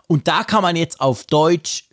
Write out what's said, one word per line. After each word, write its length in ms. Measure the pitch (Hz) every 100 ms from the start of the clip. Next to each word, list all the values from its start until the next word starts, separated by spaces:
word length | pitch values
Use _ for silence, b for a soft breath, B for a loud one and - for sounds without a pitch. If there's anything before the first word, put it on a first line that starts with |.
| -
Und 180 | 156 -
da 140 | 156
kann 200 | 180 208
man 120 | 185
jetzt 260 | 165 165 -
auf 240 | 135 120 -
Deutsch 580 | 151 160 170 - - -